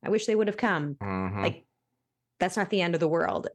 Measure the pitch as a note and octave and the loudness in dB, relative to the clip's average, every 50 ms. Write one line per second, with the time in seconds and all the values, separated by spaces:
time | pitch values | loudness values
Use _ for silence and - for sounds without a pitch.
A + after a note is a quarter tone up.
0 | - - G3+ A3 - - G#3+ G#3+ A3 G#3 G#3 - - A3 F#3 D#3+ D3 D3 C#3+ - | -4 0 0 0 2 2 2 2 2 2 0 0 2 2 2 2 0 -2 -4 -6
1 | G#2 G2 F#2+ F#2 F#2+ F#2 G2+ G2 G2 A#2 A2 - - _ _ _ _ _ _ _ | -6 -4 -2 -2 -2 -2 -2 -2 -2 -2 -2 -4 -8 _ _ _ _ _ _ _
2 | _ _ _ _ _ _ _ - F3 F3+ - A3 G3 F#3 - G3 F3 E3+ E3+ D#3+ | _ _ _ _ _ _ _ -2 -2 -2 0 0 0 0 2 2 2 2 2 2
3 | E3 D#3 D#3+ E3 E3 - - - - - - | 2 2 2 2 0 0 0 -2 -4 -4 0